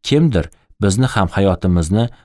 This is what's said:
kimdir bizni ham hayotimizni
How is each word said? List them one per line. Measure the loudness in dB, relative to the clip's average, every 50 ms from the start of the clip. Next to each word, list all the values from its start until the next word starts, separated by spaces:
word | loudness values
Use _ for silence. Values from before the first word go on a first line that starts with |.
| _
kimdir | 0 0 2 2 2 2 0 -2 -4 -10 _ _ _ -8
bizni | _ -2 -2 0 0 -2
ham | 0 0 -2 -2 -2
hayotimizni | -2 0 0 0 0 0 0 0 0 0 0 0 0 -2 -2 -2 -6 _ _